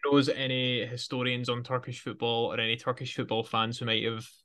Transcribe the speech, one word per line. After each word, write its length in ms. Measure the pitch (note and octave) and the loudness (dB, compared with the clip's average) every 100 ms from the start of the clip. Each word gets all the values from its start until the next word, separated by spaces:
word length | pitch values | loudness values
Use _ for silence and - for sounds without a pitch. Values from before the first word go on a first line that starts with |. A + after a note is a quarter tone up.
knows 240 | C#3+ C#3+ C#3 | 6 6 6
any 560 | - C3 B2+ B2+ B2 | 2 0 0 0 0
historians 640 | A2+ A#2+ - B2+ B2 B2 B2 | -2 -6 -6 -2 0 0 0
on 140 | A#2+ | -2
Turkish 380 | A#2+ B2+ B2+ B2 | -2 -2 -4 -8
football 520 | B2 - A#2 A#2 A2+ | -8 -2 0 2 2
or 80 | A#2 | 0
any 160 | A2+ A2+ | 0 0
Turkish 380 | - B2 B2+ | -2 -4 -4
football 280 | - A#2+ A2+ | -6 -2 -2
fans 360 | A2+ A2+ A2+ A#2 | 0 0 0 -2
who 80 | A#2 | 0
might 180 | A2+ | 0
have, 220 | A2 A2+ A#2 - | 0 -4 -8 -18